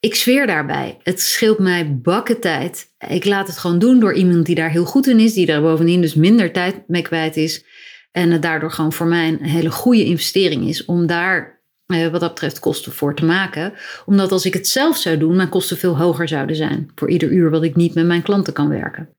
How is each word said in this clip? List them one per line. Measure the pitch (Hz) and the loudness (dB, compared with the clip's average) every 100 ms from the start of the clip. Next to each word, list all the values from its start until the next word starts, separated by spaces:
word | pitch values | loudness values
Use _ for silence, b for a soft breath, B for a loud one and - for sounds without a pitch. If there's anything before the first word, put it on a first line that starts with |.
ik | 226 - | 0 0
zweer | 240 262 262 | 2 2 2
daarbij. | 156 139 151 131 - | -2 -4 -6 -6 -6
Het | - 185 | -6 -4
scheelt | - - 220 220 | -4 0 2 2
mij | 190 175 156 135 | 2 0 -2 -2
bakken | 143 196 240 226 | 0 -2 -2 -2
tijd. | 196 147 139 - - _ - | -2 -4 -6 -10 -20 _ -6
Ik | 170 202 | -2 0
laat | 196 190 | 0 -2
het | 165 | -6
gewoon | 175 175 | -2 2
doen | 233 254 | 4 6
door | 208 | 4
iemand | - 180 170 165 | 2 4 4 2
die | 160 | 0
daar | 160 | 0
heel | 160 175 | 0 2
goed | 269 269 | 2 4
in | 233 | 4
is, | 220 | 4
die | 214 165 | 4 2
daar | 151 | 2
bovendien | 160 160 170 180 | 2 2 2 2
dus | 165 | 2
minder | 151 170 226 175 | 4 6 6 4
tijd | 185 180 185 - | 0 -4 -6 -4
mee | 175 | -4
kwijt | 165 165 160 160 | -2 -4 -2 -2
is. | 160 - B B B B B | -4 -4 B B B B B
En | 180 170 | 0 2
het | 165 | 2
daardoor | 165 156 160 | 0 -2 -4
gewoon | - 160 | -2 -2
voor | - 170 | 0 0
mij | 170 160 | 0 0
een | 160 | -2
hele | 165 165 160 | -2 0 0
goede | - 254 233 165 | 0 2 4 2
investering | 170 - 196 185 151 - | 0 -2 0 0 0 -4
is | - - | -6 -2
om | 175 165 | 0 0
daar, | 170 180 175 - _ _ _ _ | 0 0 -2 -6 _ _ _ _
eh, | 170 165 | -2 -2
wat | 165 | -2
dat | 170 | -4
betreft | - 147 - | -4 -8 -4
kosten | - 151 - | -4 -4 -10
voor | - 143 143 | -6 -6 -2
te | 160 | 0
maken. | 180 190 147 180 B B B - | 0 -2 -6 -8 B B B 0
Omdat | 196 190 | 0 2
als | 190 185 | 0 -2
ik | |
het | 185 - | -4 -2
zelf | 262 302 285 | 0 0 0
zou | 185 160 | -2 0
doen, | 156 185 | 2 2
mijn | 185 | 0
kosten | 185 - 165 | -2 -4 -2
veel | 180 151 | -2 2
hoger | 175 147 165 | 0 0 -2
zouden | 151 139 156 | -4 -4 -4
zijn | 151 143 147 - | -2 -4 -8 -6
voor | - | -2
ieder | 165 147 | 0 2
uur | 185 160 | 2 2
wat | 156 | 2
ik | 160 160 | 0 2
niet | 170 | 2
met | 165 170 | 2 2
mijn | 175 | 2
klanten | - 202 - | 2 0 -2
kan | - 147 | -2 -2
werken. | 127 - - 160 | -2 -6 -10 -16